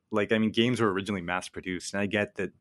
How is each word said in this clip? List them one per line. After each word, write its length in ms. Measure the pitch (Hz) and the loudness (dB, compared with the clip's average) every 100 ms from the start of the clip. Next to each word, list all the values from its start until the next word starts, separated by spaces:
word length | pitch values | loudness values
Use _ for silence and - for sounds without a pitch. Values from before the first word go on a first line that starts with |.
| - | -4
like, 220 | 107 101 | -2 2
I 60 | 110 | 4
mean, 120 | 110 | 2
games 300 | 104 117 113 | 2 2 4
were 120 | 110 | 2
originally 300 | 95 98 101 | 0 -2 -4
mass 260 | 87 90 - | -2 -4 -4
produced, 460 | - 92 90 - | -10 -6 -6 -4
and 60 | 98 | -2
I 60 | 101 | 0
get 300 | 104 104 - | 0 0 -2
that, 160 | 95 _ | -8 _